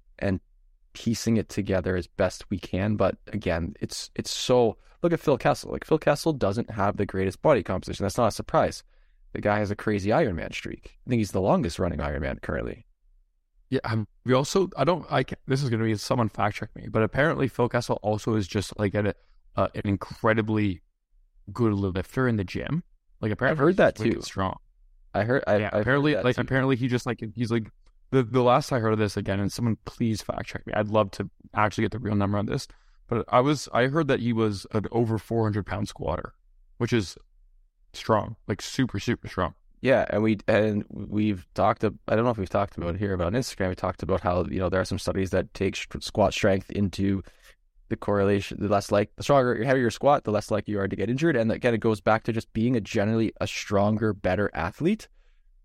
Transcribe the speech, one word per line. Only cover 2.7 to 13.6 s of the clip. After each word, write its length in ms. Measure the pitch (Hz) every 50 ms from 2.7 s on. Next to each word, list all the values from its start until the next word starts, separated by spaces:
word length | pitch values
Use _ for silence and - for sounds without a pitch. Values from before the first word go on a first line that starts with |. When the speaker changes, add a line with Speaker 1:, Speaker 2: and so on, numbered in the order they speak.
| - 90 98 110 107
Speaker 1:
But 220 | 98 95 90 - - -
again, 460 | - - 101 - 90 82 82 82 - - -
it's, 320 | - - - - - - -
it's 160 | - - -
so, 460 | - - - - 127 123 117 110 101 - - - - -
look 120 | - 175 170
at 60 | -
Phil 180 | - 156 135
Kessel. 340 | 113 - 151 135 - - -
Like, 120 | - - -
Phil 140 | - 160
Kessel 360 | 156 - 156 147 - - 165 151
doesn't 360 | 123 110 95 101 120 - -
have 280 | 107 110 98 104 98
the 80 | - 101
greatest 360 | - - 95 95 95 - -
body 220 | - 156 143 107 -
composition. 400 | - 95 90 - - 90 - 98
That's 140 | 98 -
not 100 | - 117
a 40 | 104
surprise. 520 | - - - - - 156 113 - - - - _ _ - _ _ _ _ - - -
The 80 | 110
guy 180 | 104 104 104 104
has 120 | 107 95
a 40 | 101
crazy 360 | - - 113 - 98 90 104
Ironman 420 | 117 160 165 110 85 78 - - -
streak. 460 | - - - - - - - - - -
I 40 | 120
think 100 | 123 113
he's 120 | 107 -
the 100 | - 98
longest 380 | 92 117 175 190 120 82 - -
running 200 | 92 87 - -
Ironman 420 | - 71 73 67 - 67 - -
currently. 440 | - - 85 - 58 60 - - - _ _ _ _ _ _ _ _ _ _ _ _ _ _ _